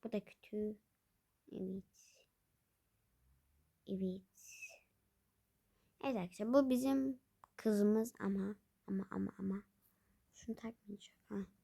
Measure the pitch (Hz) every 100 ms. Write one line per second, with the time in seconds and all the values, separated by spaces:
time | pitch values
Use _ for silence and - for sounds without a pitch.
0 | 226 208 - - - 214 214 214 _ _
1 | _ _ _ _ - - 185 190 - _
2 | - _ _ _ _ _ _ _ _ _
3 | _ _ _ _ _ _ _ _ - 190
4 | 190 185 - _ - - - - _ _
5 | _ _ _ _ _ _ _ _ _ _
6 | 277 233 180 - 214 262 269 254 262 269
7 | 269 254 _ _ - - 220 208 208 220
8 | 226 - 196 196 196 208 _ _ - 196
9 | 190 190 196 - 190 196 - _ _ _
10 | _ _ _ - - 220 226 233 208 202
11 | - _ _ 208 190 _